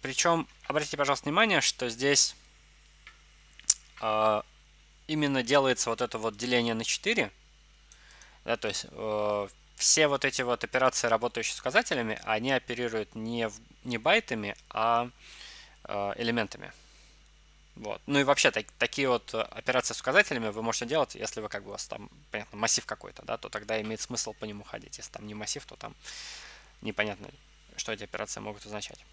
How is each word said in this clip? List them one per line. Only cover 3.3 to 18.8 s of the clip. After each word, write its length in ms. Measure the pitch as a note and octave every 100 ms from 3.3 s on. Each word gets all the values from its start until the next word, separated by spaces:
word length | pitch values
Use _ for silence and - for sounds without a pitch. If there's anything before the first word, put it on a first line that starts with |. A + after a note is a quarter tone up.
| - - - - - - -
а, 440 | A2+ G#2+ A2 G#2+ - - - - - _ -
именно 360 | D#3 D3 C3+
делается 460 | A#2 C#3+ C3+ B2 -
вот 140 | A2+
это 160 | B2 A2+
вот 180 | A2 G#2
деление 380 | A#2+ B2 A#2
на 100 | A2+
четыре. 480 | A2+ - G3 A3+ A2 - - _ _ _ _ - - - - -
Да, 140 | - A#2
то 100 | A2
есть, 180 | G2 -
э, 580 | - A2 G#2+ G#2 G#2 G2 - - -
все 300 | - - D3+
вот 180 | C#3
эти 180 | C#3 -
вот 200 | B2 A#2+
операции, 440 | A#2 B2+ C3 - A#2+
работающие 480 | A2+ A#2+ - A2+ -
с 40 |
указателями, 600 | C3 E3 A#3+ - A3+ A2
они 280 | - A2 B2
оперируют 640 | C3 - A#2+ A#2+ A2 G#2
не 340 | A2+ A2 A#2 A2+
в, 60 | - - -
не 120 | B2+ A#2+
байтами, 560 | A#2 G#3+ - A#2 G#2 - -
а, 400 | - A2+ A#2+ B2 - - - - - - -
э, 280 | - G2+ G2+ -
элементами. 560 | A#2 A#2 G#2 - - - - - - - - _ - _ - -
Вот. 240 | G#2+ G#2 -
Ну 140 | C#3+
и 40 |
вообще, 260 | C#3 C#3+ C#3+
так, 160 | A2+ -
такие 300 | -